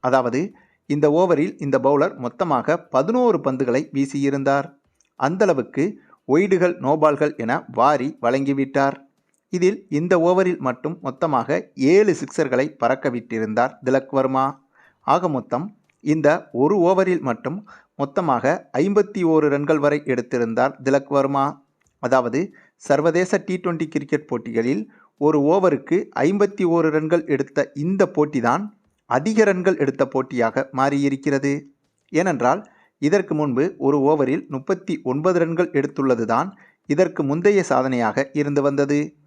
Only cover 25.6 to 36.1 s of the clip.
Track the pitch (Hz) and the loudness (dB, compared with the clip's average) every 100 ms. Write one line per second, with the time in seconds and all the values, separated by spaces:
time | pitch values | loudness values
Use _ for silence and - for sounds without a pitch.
25.6 | 185 139 - 175 - - 139 196 202 202 | 2 0 -2 -2 -2 -2 -2 0 -2 0
26.6 | 180 170 160 151 156 170 156 139 135 - | 0 2 2 0 0 -2 0 -4 -2 -4
27.6 | 139 - 156 196 185 - 151 147 117 143 | -4 -4 -4 0 0 2 0 0 0 0
28.6 | 208 _ _ _ _ 123 165 220 208 185 | -4 _ _ _ _ -2 0 2 2 2
29.6 | 180 185 139 131 135 135 131 127 113 - | 0 0 -2 0 -2 -2 -4 0 0 0
30.6 | 135 131 135 143 143 135 139 139 139 143 | -4 -2 0 0 -2 -2 -2 -2 -2 -4
31.6 | 143 _ _ _ _ 151 185 143 120 170 | -8 _ _ _ _ -2 0 0 2 0
32.6 | - _ _ _ 147 196 190 156 151 120 | -4 _ _ _ 0 0 0 -2 -2 0
33.6 | 165 - 135 147 135 151 127 143 - 139 | -2 -2 0 2 2 2 2 -2 -6 -12
34.6 | 135 185 - 165 123 131 165 175 165 165 | -4 -6 -4 -8 -4 -2 0 0 0 0
35.6 | 175 151 139 - 135 | -2 0 -2 -2 0